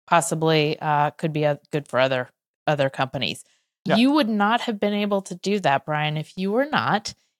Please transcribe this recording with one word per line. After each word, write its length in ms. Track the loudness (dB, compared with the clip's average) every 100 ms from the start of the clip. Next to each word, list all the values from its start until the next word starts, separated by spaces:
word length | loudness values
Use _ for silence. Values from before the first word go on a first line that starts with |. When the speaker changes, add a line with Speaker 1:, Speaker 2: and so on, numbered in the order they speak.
| 2
Speaker 1:
possibly, 720 | 2 4 0 2 2 2 -2
uh, 320 | -2 0 0
could 220 | -2 -4
be, 120 | 0 0
uh, 120 | -2 _
good 160 | -8 -2
for 120 | 0
other, 300 | 2 0 -4 _ _ _ -4
other 220 | 0 -2
companies. 540 | -2 -4 -4 -4 -6 -12 _ _ _ 0
Speaker 2:
Yeah. 120 | 2
Speaker 1:
You 140 | 4
would 160 | 2 0
not 320 | 0 0 0
have 180 | -2 -2
been 140 | -2
able 280 | -2 -2 -2
to 120 | -4 -8
do 240 | -4 0
that, 240 | 2 0 0
Brian, 320 | -4 -2 -4
if 200 | -8 -6
you 140 | -2
were 140 | -2 0
not 480 | 0 0 -2 -4 -14 _ _